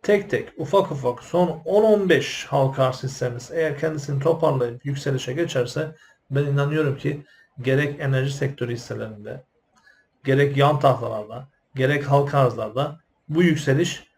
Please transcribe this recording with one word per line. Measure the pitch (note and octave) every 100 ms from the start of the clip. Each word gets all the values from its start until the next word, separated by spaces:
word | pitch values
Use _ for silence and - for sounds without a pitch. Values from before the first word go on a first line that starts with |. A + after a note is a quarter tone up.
tek | - G3+ G3
tek | A#2+ - -
ufak | C#3+ G3 F#3+
ufak | C#3+ B2 A#2+
son | - E3+ F3 E3 -
on | G3+
on | A3 G#3 F#3+
beş | D3 - - -
halka | C#3+ C3+ C3+
arz | C3 B2+
hissemiz | C3 - B2+ A#2+ -
eğer | E3 D#3+ C#3
kendisini | D#3+ D#3 C#3 C#3
toparlayıp | C#3 E3 D#3 C#3 A#2+ A#2+ C#3+
yükselişe | C#3 C#3+ C3 -
geçerse | B2+ E3+ C3+ B2 - D#3 D#3 _ _ _
ben | C3+
inanıyorum | C#3+ C#3 C#3+ D3+ D3 C3
ki | C#3+ D3 C#3+ _ _ -
gerek | B2 C3+ C#3+ C#3+
enerji | D3 C3 C3+
sektörü | C#3 C3+ - A#2+
hisselerinde | A#2+ - A2 A2 G#2+ G#2 C3+ - _ _ _ _ _ _ _
gerek | C3+ C3+ C#3+ C#3
yan | C#3 C#3+
tahtalarda | C#3 A#2+ A#2 A2 G#2 A2+ C#3 _ _ C3+
gerek | C3 D3 C#3
halka | C#3+ C#3+ C#3+
arzlarda | B2+ A2 G#2+ A2+ D3 D3 _ _ _
bu | D#3
yükseliş | F3 D3+ - C3+ F3 - -